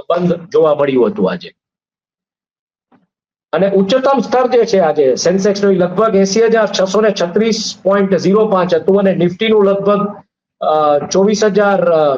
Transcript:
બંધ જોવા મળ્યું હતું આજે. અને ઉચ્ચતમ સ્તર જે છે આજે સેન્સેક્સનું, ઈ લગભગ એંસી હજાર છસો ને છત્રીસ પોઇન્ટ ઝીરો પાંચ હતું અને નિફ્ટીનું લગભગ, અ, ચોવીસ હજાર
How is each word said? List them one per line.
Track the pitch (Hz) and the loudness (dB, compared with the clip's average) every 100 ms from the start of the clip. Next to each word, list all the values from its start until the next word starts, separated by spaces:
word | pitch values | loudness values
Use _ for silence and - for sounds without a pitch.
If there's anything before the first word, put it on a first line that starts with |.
| - | -4
બંધ | 170 175 | -2 -2
જોવા | 175 - 151 160 | -4 -4 0 2
મળ્યું | 147 143 127 110 | 2 0 0 0
હતું | 101 95 | 0 -4
આજે. | 90 87 - _ _ _ _ _ _ _ _ _ _ _ _ _ _ _ _ _ _ _ | -4 -12 -20 _ _ _ _ _ _ _ _ _ _ _ _ _ _ _ _ _ _ _
અને | 156 196 | -2 0
ઉચ્ચતમ | 190 196 262 269 269 | 0 0 0 0 0
સ્તર | - 254 254 | 0 -2 0
જે | 254 | 0
છે | 226 196 | 2 2
આજે | 165 147 135 | 0 2 0
સેન્સેક્સનું, | 113 - 190 202 196 202 | 0 0 0 0 0 0
ઈ | 185 | 0
લગભગ | 175 180 220 196 | 0 0 0 0
એંસી | 190 220 | 0 2
હજાર | 226 226 202 | 2 2 0
છસો | - 190 214 | -2 -2 0
ને | 214 196 | 0 0
છત્રીસ | 175 208 226 214 - - | -2 -2 -2 -2 -8 -6
પોઇન્ટ | 190 202 190 185 | -2 0 0 0
ઝીરો | 147 202 214 | 2 2 2
પાંચ | 185 175 | 0 0
હતું | 170 165 196 | -2 0 2
અને | 196 | 2
નિફ્ટીનું | 175 170 180 220 214 | 0 -2 -2 0 2
લગભગ, | 196 196 196 208 202 - - _ _ - | 2 0 0 -2 -2 -8 -20 _ _ -8
અ, | 170 156 151 147 | -2 0 2 0
ચોવીસ | 147 180 196 208 | 0 0 0 0
હજાર | 214 190 202 190 175 160 151 | 0 0 0 0 0 0 0